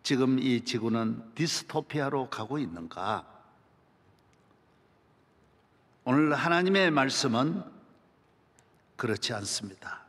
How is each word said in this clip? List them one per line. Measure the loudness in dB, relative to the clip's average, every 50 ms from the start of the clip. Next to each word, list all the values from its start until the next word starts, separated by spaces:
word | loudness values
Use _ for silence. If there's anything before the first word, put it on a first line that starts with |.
| _
지금 | 0 2 4 4 4 4 2
이 | 2 2 0 0 0
지구는 | -2 -4 -2 0 0 0 2 0 0 -2 -4 -8 -14 -4
디스토피아로 | -4 -2 -2 -2 -4 -6 -4 -6 -6 -6 _ -4 -2 -2 0 -2 -2 -2 -4
가고 | -6 -8 -6 -4 -4
있는가? | -4 -4 -4 -6 -10 -12 -12 -8 -6 -4 -2 -2 -4 -6 -12 -20 -20 -20 _ _ _ _ _ _ _ _ _ _ _ _ _ _ _ _ _ _ _ _ _ _ _ _ _ _ _ _ _ _ _ _ _ _ _ _ _ _ _ _ _ _ _ _ _ _ _ _ _ _ _ _
오늘 | 2 4 4 4 4 2
하나님의 | 2 2 2 4 4 4 4 4 4 4 4
말씀은 | 4 4 2 2 0 0 0 2 2 2 2 2 0 -4 -8 -10 -18 -20 -20 -20 -20 _ _ _ _ _ _ _ _ _ _ _ _ _ _ _ _ _ _ _ _
그렇지 | -6 -2 -2 -2 -2 -4 -6 -6
않습니다. | -6 -6 -6 -6 -6 -8 -10 -14 _ -14 -14 -14 -14 -16